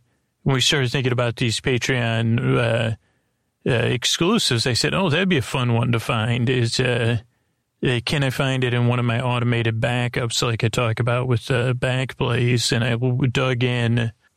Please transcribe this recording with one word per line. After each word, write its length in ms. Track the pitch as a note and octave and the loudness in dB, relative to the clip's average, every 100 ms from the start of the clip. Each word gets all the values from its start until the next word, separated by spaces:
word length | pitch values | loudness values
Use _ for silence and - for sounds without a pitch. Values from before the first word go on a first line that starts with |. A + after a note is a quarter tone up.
| _ _ _ _ | _ _ _ _
when 120 | D3 | 0
we 80 | C3 | 2
started 280 | - D3+ B2+ | 2 2 0
thinking 220 | C#3+ B2 | 0 0
about 240 | A#2+ A#2+ - | 0 -2 0
these 240 | A#2+ - | -2 0
Patreon, 960 | - B2 - B2+ A#2 A2+ A2+ A#2+ C3 C3 | 0 0 0 0 0 0 2 2 2 2
uh, 400 | A#2 A#2 A2+ G#2+ _ _ _ _ _ _ - | 2 0 -2 -4 _ _ _ _ _ _ -2
uh, 40 | |
exclusives, 960 | A#2+ A#2 B2+ - - E3+ A3+ - A#2+ B2+ | 0 0 0 -2 0 2 2 2 0 0
I 60 | |
said, 220 | A2+ D3 | 0 0
"Oh, 160 | D#3 F#3+ | 0 0
that'd 180 | D3+ F#3+ | 0 2
be 80 | D3 | 0
a 60 | |
fun 320 | - C3+ A#2+ | 0 -2 0
one 180 | A#2 A#2+ | 0 0
to 80 | A#2 | -2
find, 480 | - A#2 A2 A#2+ A#2+ | -2 -2 0 0 0
is, 320 | B2+ A#2 - | 2 0 0
uh, 380 | B2+ A#2+ A#2 A#2+ - _ _ _ _ _ | 0 0 0 -2 -4 _ _ _ _ _
uh, 160 | C#3+ A#2+ - | -2 -2 -2
can 160 | D#3 | -2
I 80 | C3+ | -2
find 340 | - C3+ C3 | 0 -2 0
it 80 | B2 | 0
in 140 | B2 A#2+ | 2 2
one 120 | A#2+ | 2
of 60 | |
my 160 | A#2+ A#2 | 0 0
automated 580 | B2+ B2 A#2+ A#2 A2+ A2+ | 0 0 0 0 0 0
backups 600 | B2 B2 A#2+ B2+ A#2+ - | -2 0 -2 -2 -4 -2
like 240 | A#2+ A2 | -2 0
I 40 | A2+ | 0
talk 320 | B2 A#2 G#2+ | 0 0 0
about 260 | A#2+ A#2+ B2+ | 0 0 0
with, 240 | A#2 - | -2 0
uh, 240 | B2 B2 | 0 0
Backblaze?" 960 | B2 C3 B2+ C3 - C3 A#2+ A#2+ A#2+ - | 0 0 -2 -4 -4 -2 0 2 2 0
And 100 | A#2 | 0
I 80 | B2 | 0
w-, 380 | A#2 B2+ B2 C#3 | 0 0 0 0
dug 340 | C3+ C3 B2 | 0 0 0
in, 480 | B2 B2 A#2 A#2 A2+ - _ | 0 0 0 0 -2 -6 _